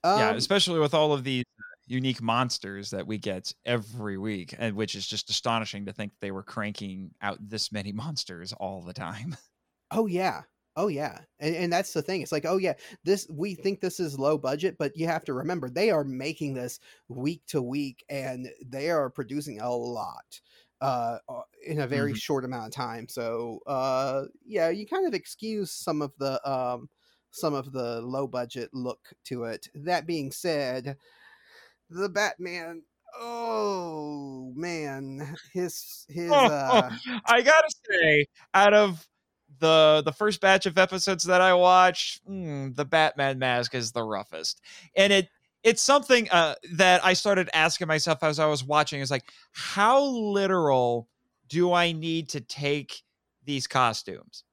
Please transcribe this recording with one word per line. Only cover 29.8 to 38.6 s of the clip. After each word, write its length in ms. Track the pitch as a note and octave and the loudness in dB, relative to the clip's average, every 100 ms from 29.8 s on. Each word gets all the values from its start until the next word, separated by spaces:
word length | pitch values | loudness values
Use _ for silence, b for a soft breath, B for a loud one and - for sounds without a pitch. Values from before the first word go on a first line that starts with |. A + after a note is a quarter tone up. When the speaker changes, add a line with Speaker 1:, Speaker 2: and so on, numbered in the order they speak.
| D3+ F3 D#3+ | -4 -2 -2
Speaker 2:
being 260 | E3 C3+ | -6 -6
said, 640 | - F3+ D3+ C3+ C3 C3 C#3 b b b b b b b b _ | -6 -4 -2 -2 -4 -8 -12 b b b b b b b b _
the 180 | E3+ G3 | -6 -4
Batman, 760 | F#3 G#3 - F3 F3 E3 E3 _ _ - B3 | 0 -2 -4 -10 -8 -10 -14 _ _ -20 -14
oh, 1300 | A#3 A#3 A#3 A3 G#3 F#3+ E3+ D#3 D3 D3 C#3 C3 C3 B2+ | -10 -6 -4 -2 -2 -2 -4 -6 -8 -8 -10 -12 -12 -8
man, 800 | F3 E3 D3 C3+ C3+ C3+ C#3+ D#3+ - | -6 -6 -6 -8 -10 -10 -12 -12 -8
his, 540 | F#3 F3+ - - - - | -6 -4 -6 -14 -18 -12
his, 380 | D3+ A#3+ D4 B3 D3 | -8 2 6 6 4
Speaker 1:
<laughs> 120 | C#3 | 4
Oh, 140 | B3 | 4
Speaker 2:
uh, 80 | - A#3 B3+ A#3+ - | 4 -4 -8 -6 4
Speaker 1:
I 160 | A#3 | 4
gotta 280 | A#3+ D#4 D#4 - - | 8 6 6 -2 -2
say, 360 | F#3+ D#3+ D3 D3 b b | 2 6 4 2 b b
out 200 | F#3+ | 6